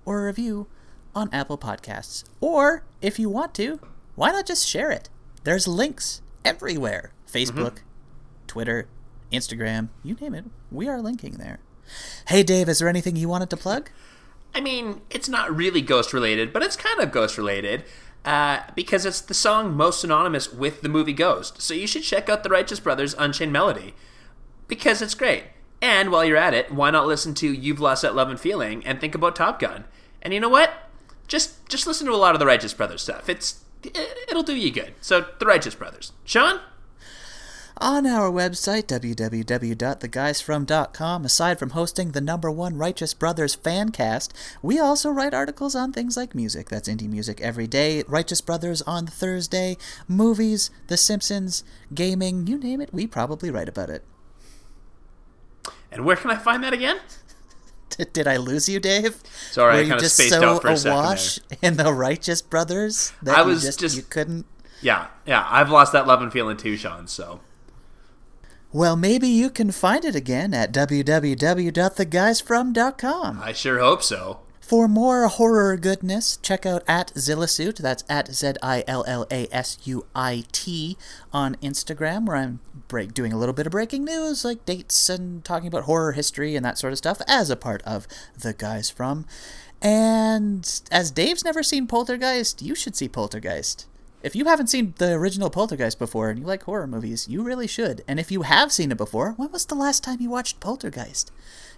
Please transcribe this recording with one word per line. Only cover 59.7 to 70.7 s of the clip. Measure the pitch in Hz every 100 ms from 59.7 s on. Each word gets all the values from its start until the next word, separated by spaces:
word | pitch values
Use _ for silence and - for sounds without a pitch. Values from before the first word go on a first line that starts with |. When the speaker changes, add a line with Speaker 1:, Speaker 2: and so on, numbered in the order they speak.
Speaker 2:
I | 113
Speaker 1:
Were |
you | 151
Speaker 2:
kinda | 123
Speaker 1:
just | 160 -
Speaker 2:
spaced | 120
Speaker 1:
so | 165 117 170
Speaker 2:
out |
for | 135
a | 160
second | 143 139
there. |
Speaker 1:
awash | 160 196 - - - 139
in | 180 165
the | 156
Righteous | 135 127 160 - 165
Brothers | - 160 165 180 214 214 - -
that | 135 151
Speaker 2:
I |
Speaker 1:
you | 180
Speaker 2:
was | 170
Speaker 1:
just, | 139 135
Speaker 2:
just | 165 131
Speaker 1:
you |
couldn't? | - 156 151 165 - - - -
Speaker 2:
Yeah, | 127 98 85 - -
yeah, | 120 90
I've | 123 143
lost | 151 139
that | 147 131
love | 127
and | 123
feeling | 123 110 107
too, | 110 104
Sean, | 101 85 85
so. | - 87 78 - - - - - - - - - - - - -
Speaker 1:
Well, | 147 170
maybe | 165 185 247 254
you | 233 262
can | 262 214
find | 185 180 269
it | 330
again | 175 127 127 196
at | 139 110